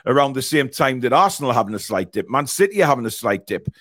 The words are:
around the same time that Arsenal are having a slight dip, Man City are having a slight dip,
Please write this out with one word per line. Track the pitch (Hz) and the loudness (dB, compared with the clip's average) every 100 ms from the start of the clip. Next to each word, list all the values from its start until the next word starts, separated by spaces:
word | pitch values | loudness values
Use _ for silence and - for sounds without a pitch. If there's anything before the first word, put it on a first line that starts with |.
around | - 135 139 | 0 2 2
the | 131 | 0
same | 127 151 131 | -2 0 0
time | - 139 127 | 0 0 0
that | 123 | 2
Arsenal | 139 196 - 135 | 4 4 2 -2
are | |
having | 120 104 | 0 0
a | 107 | -4
slight | - 98 92 | -4 -4 -4
dip, | 107 92 | -6 -4
Man | 131 143 | -2 -2
City | - 196 202 | 0 0 2
are | 160 | 2
having | 131 113 | 2 -2
a | |
slight | - 117 101 - | -4 -2 -2 -4
dip, | 98 - - | -8 -8 -14